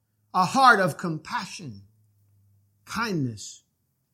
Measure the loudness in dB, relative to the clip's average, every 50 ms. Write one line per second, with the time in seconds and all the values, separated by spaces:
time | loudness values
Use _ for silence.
0 | _ _ _ _ _ _ -2 0 0 0 2 6 8 8 8 6 4 0 0 -4
1 | -6 -6 -6 -6 -8 -8 -8 -8 -8 -8 -14 -14 -14 -14 -16 -16 -20 _ _ _
2 | _ _ _ _ _ _ _ _ _ _ _ _ _ _ _ _ _ -10 -6 -6
3 | -4 -4 -2 -4 -4 -4 -6 -10 -16 -18 -20 -20 _ _ _ _ _ _ _ _
4 | _ _